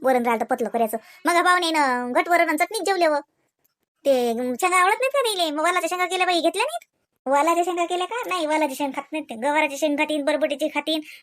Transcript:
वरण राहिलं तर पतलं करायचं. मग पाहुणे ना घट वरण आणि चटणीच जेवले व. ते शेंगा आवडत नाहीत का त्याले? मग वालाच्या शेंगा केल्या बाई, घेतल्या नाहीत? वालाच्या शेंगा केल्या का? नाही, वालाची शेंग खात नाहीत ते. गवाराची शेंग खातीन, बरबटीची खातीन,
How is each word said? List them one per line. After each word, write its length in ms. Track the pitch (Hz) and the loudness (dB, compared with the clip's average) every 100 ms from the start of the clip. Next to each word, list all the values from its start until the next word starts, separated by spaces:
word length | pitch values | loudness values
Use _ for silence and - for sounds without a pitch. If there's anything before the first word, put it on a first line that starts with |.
वरण 220 | 262 262 | 2 2
राहिलं 180 | 240 226 | 2 -2
तर 140 | 226 233 | -2 -4
पतलं 140 | 214 | -2
करायचं. 280 | 226 220 226 - - 320 | -2 -2 -2 -10 -6 0
मग 200 | 339 359 | 2 4
पाहुणे 260 | 359 339 | 2 2
ना 380 | 320 277 247 247 | 2 2 0 0
घट 200 | 262 330 | -2 2
वरण 200 | 339 330 | 2 2
आणि 80 | 311 | 0
चटणीच 240 | 349 427 | -2 -2
जेवले 260 | 370 370 330 | -2 2 2
व. 80 | 285 - _ _ _ _ _ _ _ 277 | 2 -4 _ _ _ _ _ _ _ 0
ते 280 | 262 240 | 2 2
शेंगा 440 | 226 254 240 359 370 | -2 -4 -2 0 4
आवडत 180 | 370 440 | 2 2
नाहीत 100 | 508 | 0
का 80 | 554 | 0
त्याले? 300 | 494 381 330 | 0 0 -2
मग 120 | 294 | 0
वालाच्या 240 | 320 359 330 | 0 0 -2
शेंगा 160 | 359 359 | -2 -2
केल्या 200 | 370 359 | 0 2
बाई, 160 | 339 | 2
घेतल्या 240 | 320 370 523 | 2 0 -2
नाहीत? 220 | 679 - _ _ _ 254 | -4 -12 _ _ _ 0
वालाच्या 360 | 277 320 339 | 2 4 2
शेंगा 220 | 359 349 339 | 0 -2 -2
केल्या 220 | 359 359 | -2 -4
का? 160 | 466 415 | -6 -4
नाही, 160 | 359 302 | -4 0
वालाची 300 | 311 302 262 | 0 0 -2
शेंग 160 | 285 269 | -4 -6
खात 80 | - | -8
नाहीत 140 | 311 - | -10 -10
ते. 60 | 226 | -4
गवाराची 420 | 269 294 311 277 | 0 0 0 0
शेंग 180 | 311 285 | 0 0
खातीन, 300 | 302 302 285 | 0 0 0
बरबटीची 420 | 294 294 277 302 | 0 0 -2 -4
खातीन, 340 | 294 294 320 302 - | -4 -2 -4 -6 -16